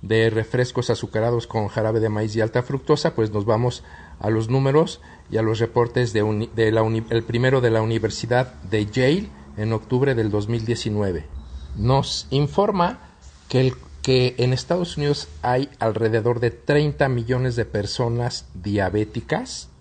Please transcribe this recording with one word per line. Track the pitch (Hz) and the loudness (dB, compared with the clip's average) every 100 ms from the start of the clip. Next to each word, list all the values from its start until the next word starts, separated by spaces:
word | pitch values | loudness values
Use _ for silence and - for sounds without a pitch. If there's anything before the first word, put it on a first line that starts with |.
de | 95 113 113 | 0 2 4
refrescos | 107 107 123 127 - 120 | 2 -2 0 0 -2 -2
azucarados | 113 104 110 117 120 113 | -2 -2 -2 0 0 -2
con | 117 104 | -4 -2
jarabe | - 110 113 | -2 0 0
de | 110 | 0
maíz | 107 110 | 0 -2
y | 107 | 0
alta | 110 127 | 0 0
fructosa, | 123 139 - 147 170 | -2 -6 0 2 2
pues | 160 110 | 0 0
nos | 104 | 0
vamos | 101 110 123 - - - - - | 2 2 2 -2 -14 -20 -20 -8
a | 104 | -2
los | 110 110 | 0 2
números | 131 135 143 165 - - - - | 2 4 4 2 -2 -18 -20 -6
y | 110 | -2
a | |
los | 113 110 | 0 0
reportes | 113 123 117 123 123 | 0 2 2 2 0
de | 107 | 2
uni-, | 107 107 113 110 | 0 0 -4 2
de | 110 | 2
la | 110 | 4
uni-, | 110 110 113 | 2 0 0
el | 117 | -2
primero | 117 117 127 131 | -2 0 2 4
de | 120 | 4
la | 113 | 2
Universidad | 110 113 107 - 117 123 127 - | 2 0 -2 -4 0 0 0 -6
de | 90 107 104 | -4 -2 0
Yale | 113 127 170 208 - - - | 2 2 2 -2 -14 -18 -6
en | 110 | -2
octubre | 110 - 123 139 | -2 0 0 2
del | 123 110 | 2 0
dos | 104 104 | 0 -2
mil | 117 | -4
diecinueve. | 110 117 - 104 101 85 80 - - - - - | -2 -4 -2 -2 0 -2 -6 -14 -14 -16 -12 -4
Nos | 110 135 127 - - | 2 2 0 -6 -2
informa | 135 143 147 202 196 175 254 - - - - - | 0 0 2 2 2 0 -2 -14 -20 -20 -20 -2
que | 127 | 2
el, | 131 127 - - | 2 0 -14 -8
que | - 127 127 123 | 2 2 2 2
en | 123 | 0
Estados | 127 - 175 175 - | 0 0 -2 -2 -2
Unidos | 147 147 - - | 0 -2 -4 -6
hay | 123 127 139 - | -2 0 -2 -2
alrededor | 113 107 110 110 110 117 | -2 2 2 2 2 0
de | 120 | 0
treinta | - - 147 147 143 143 | -2 0 2 2 2 2
millones | 123 117 127 127 117 | 2 0 0 0 0
de | 110 | -2
personas | 107 101 - 120 117 120 - - | -2 -4 -2 -2 0 -2 -6 -12
diabéticas. | - 90 101 92 101 107 123 - - 254 - - - | -10 -2 0 2 0 -2 -4 -4 -4 -4 -12 -14 -20